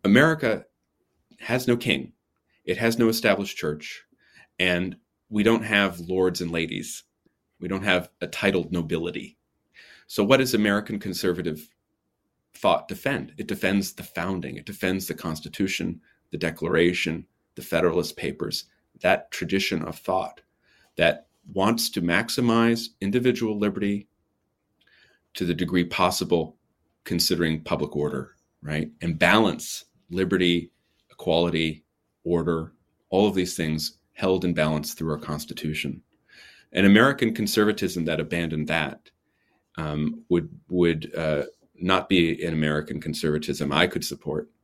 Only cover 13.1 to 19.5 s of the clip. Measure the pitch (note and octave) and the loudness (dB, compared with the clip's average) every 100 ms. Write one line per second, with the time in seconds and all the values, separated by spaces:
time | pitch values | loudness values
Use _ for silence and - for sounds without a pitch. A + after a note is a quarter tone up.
13.1 | C3 - - - - F#2 G2+ G2 - - | -4 -6 -12 -8 -2 2 2 0 -8 -12
14.1 | E2 F2 F#2+ - - - G2+ F#2 F#2+ F#2+ | -6 -4 -6 -8 -12 -14 -4 -2 -2 -6
15.1 | E2 E2 D#2+ D#2 - F#2+ - F2 F2 _ | -8 -6 -8 -10 -4 -4 -2 -6 -8 _
16.1 | _ _ D#2 E2 D#2+ E2+ D#2+ F2 F2+ E2+ | _ _ -6 -4 -4 0 4 4 2 -4
17.1 | D#2+ - _ _ - - E2 E2+ E2+ D#2 | -6 -10 _ _ -18 -4 0 2 0 -4
18.1 | - C#2 - - - - _ _ _ F2+ | -6 -8 -6 -8 -8 -10 _ _ _ 0
19.1 | - - - E2+ | 0 -2 -10 -2